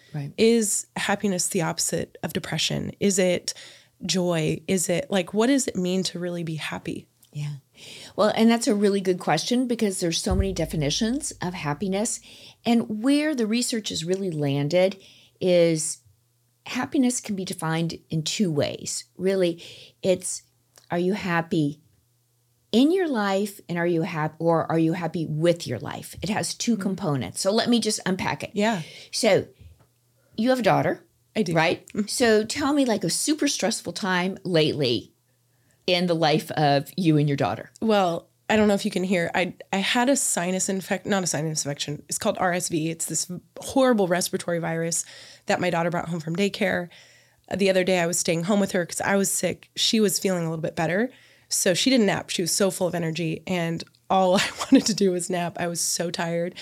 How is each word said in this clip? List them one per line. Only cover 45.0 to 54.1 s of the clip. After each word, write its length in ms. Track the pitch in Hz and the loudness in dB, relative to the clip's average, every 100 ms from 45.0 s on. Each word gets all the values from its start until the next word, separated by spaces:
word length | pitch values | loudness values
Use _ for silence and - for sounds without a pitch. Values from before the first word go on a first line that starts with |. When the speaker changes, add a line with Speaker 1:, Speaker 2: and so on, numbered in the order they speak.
| - - - - - | -6 -12 -20 -10 -2
Speaker 2:
that 160 | 196 | 0
my 80 | 180 | 0
daughter 200 | 165 170 | 0 0
brought 180 | 170 165 | -2 -4
home 100 | 170 | -6
from 160 | 160 170 | -4 -2
daycare. 540 | 202 - 185 180 175 - - _ _ _ - 180 | -2 0 -2 -2 -6 -12 -20 _ _ _ -6 0
The 140 | 190 | 2
other 140 | 185 | 4
day, 160 | 180 185 | 4 2
I 80 | 170 | 2
was 100 | 185 | 0
staying 280 | - 165 170 | 0 0 2
home 140 | 202 | 2
with 120 | 196 | 2
her 140 | 190 170 | 0 -2
'cause 160 | - | -2
I 140 | - 202 | 0 2
was 160 | 196 | 2
sick. 380 | - 175 - - - | 0 -2 -4 -10 -4
She 240 | - 220 | 2 4
was 200 | 202 - | 2 2
feeling 240 | 190 180 165 | 0 0 -2
a 40 | |
little 120 | 160 | -4
bit 140 | 156 - | -4 -2
better. 360 | 160 185 254 - - _ - | 0 0 -2 -6 -20 _ -6
So 240 | - 202 262 | 0 2 2
she 160 | 262 | 4
didn't 160 | 254 196 | 4 4
nap. 240 | 165 - | 2 -2
She 100 | - | -4
was 100 | 170 | -2
so 200 | - 196 | 0 0
full 160 | 180 180 | 0 -2
of 80 | 170 | -2
energy, 480 | 165 160 165 165 - | -4 -2 -4 -4 -4
and 380 | 180 165 165 - _ | -2 -2 -4 -8 _
all 260 | - | -2